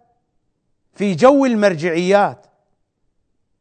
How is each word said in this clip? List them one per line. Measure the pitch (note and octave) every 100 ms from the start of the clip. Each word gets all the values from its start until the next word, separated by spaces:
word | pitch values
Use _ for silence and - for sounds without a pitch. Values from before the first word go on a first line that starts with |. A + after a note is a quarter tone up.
| _ _ _ _ _ _ _ _ _
في | - G3+ D#3+
جو | B3+ C#4+ C4+
المرجعيات؟ | A3 G#3 E3 F3 E3 F3+ G3+ F3+ A#2+ _ _ _ _ _ _ _ _ _ _ _ _